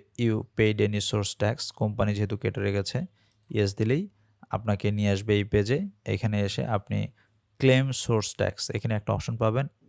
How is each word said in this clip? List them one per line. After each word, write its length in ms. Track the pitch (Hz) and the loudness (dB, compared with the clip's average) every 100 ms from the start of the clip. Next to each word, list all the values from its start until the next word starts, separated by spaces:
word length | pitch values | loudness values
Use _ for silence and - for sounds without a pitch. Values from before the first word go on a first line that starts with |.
| - - 117 | -2 -2 0
you 180 | 110 - - | 0 -2 2
paid 200 | 110 104 104 | 2 4 2
any 140 | 104 - | 0 -2
source 280 | 110 101 - | -2 -2 -2
tax? 320 | 104 127 - - | -2 -2 -6 -4
কোম্পানি 400 | 110 107 104 101 | -4 0 0 0
যেহেতু 220 | 104 101 | -2 -2
কেটে 240 | 107 98 | -4 -2
রেখেছে, 440 | 101 101 98 120 180 _ _ _ - | 0 0 -2 -4 -6 _ _ _ -6
ইয়েস 280 | 110 101 101 | 0 0 2
দিলেই 320 | 110 139 202 - _ _ - | 0 0 -2 -10 _ _ -8
আপনাকে 420 | 104 110 101 104 | -4 -2 0 0
নিয়ে 180 | 104 104 | 0 2
আসবে 260 | 98 107 104 | 2 2 2
এই 80 | |
পেজে। 460 | 101 104 104 139 196 - - | 4 2 2 0 -2 -6 -4
এখানে 360 | 98 107 104 | -2 0 0
এসে 240 | 98 - 117 | 0 -2 -2
আপনি 420 | 107 - 104 104 - _ _ _ - | -2 -2 -4 -4 -8 _ _ _ 0
ক্লেম 340 | 135 131 135 | 4 4 2
সোর্স 440 | 127 - 113 104 - | -2 0 0 0 -2
ট্যাক্স, 360 | 101 - - | -2 -2 -6
এখানে 240 | 110 117 107 | -4 -2 -2
একটা 180 | - | -2
অপশন 240 | 104 - 117 | -2 -2 0
পাবেন। 300 | 113 113 143 - | 0 0 -2 -8